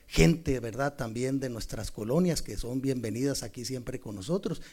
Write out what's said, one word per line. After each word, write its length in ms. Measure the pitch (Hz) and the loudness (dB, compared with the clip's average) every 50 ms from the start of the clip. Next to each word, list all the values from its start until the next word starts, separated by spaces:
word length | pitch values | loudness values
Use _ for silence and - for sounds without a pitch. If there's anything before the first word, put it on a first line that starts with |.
| - | -16
gente, 520 | - - - 160 165 160 165 160 147 135 123 | 0 6 8 8 8 8 6 2 0 0 0
¿verdad?, 380 | 117 117 104 123 139 143 143 | -2 -4 -2 0 0 -2 -2
también 420 | - 127 113 107 120 127 131 135 139 | -2 -6 -4 -2 -2 0 0 0 0
de 120 | 135 127 | -2 -2
nuestras 400 | 120 107 - - - 110 101 - | -4 -6 -6 -6 -6 -6 -6 -6
colonias 500 | - - 104 110 131 170 185 175 151 - | -6 -4 -2 2 4 4 4 4 2 0
que 160 | - - 107 | -2 -4 -4
son 240 | 95 - 117 127 135 | -6 -4 -4 -2 -2
bienvenidas 640 | 127 135 131 123 113 110 104 117 135 139 135 - 123 | 0 0 0 0 0 -2 0 0 0 0 0 -2 -4
aquí 240 | 110 - 127 117 | -8 -8 -8 -6
siempre 340 | - 131 127 113 131 127 123 | -6 -6 -6 -6 -6 -8 -8
con 140 | - 117 104 | -8 -8 -8
nosotros 480 | 98 92 143 175 202 - - 165 - - - | -6 -4 -2 -2 -2 -2 -2 -4 -6 -8 -10